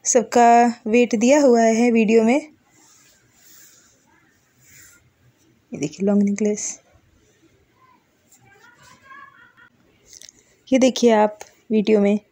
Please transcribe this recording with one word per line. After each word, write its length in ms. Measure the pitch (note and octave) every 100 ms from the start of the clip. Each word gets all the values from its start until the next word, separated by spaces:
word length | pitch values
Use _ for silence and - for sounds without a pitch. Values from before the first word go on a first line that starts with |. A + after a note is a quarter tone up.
सबका 600 | - B3 G#3+ B3 A#3 A#3 A#3+ A#3 A3
वेट 280 | A#3 A#3+ A3
दिया 240 | A#3+ D4+
हुआ 220 | C#4+ A#3
है 280 | A3+ A3+ A#3+
वीडियो 300 | A#3 A3 A3+
में। 140 | A3 C#4+ D#4 _ _ _ _ _ _ _ _ _ _ - - _ _ _ _ _ _ _ _ _ _ - - _ _ _ _ _ _ _ _
ये 60 | G#3
देखिए 280 | D3 - G3
लॉन्ग 160 | G3+
नेकलेस, 580 | G3+ G3+ G#3 G#3 - - _ _ _ _ _ _ _ _ _ B5+ C6 B5 _ _ _ F#5+ G5 G#4+ A#4+ A#4+ B4+ B4+ C#5 C#5 C5 A#4+ A#4+ A#4 A#4 _ _ _ _ - - _ _ _ -
ये 100 | C4
देखिए 320 | B3+ B3 A#3+
आप 260 | G#3+ G#3+ - - _ _
वीडियो 300 | A3 G3+ G#3+
में 180 | G3+ G#3 _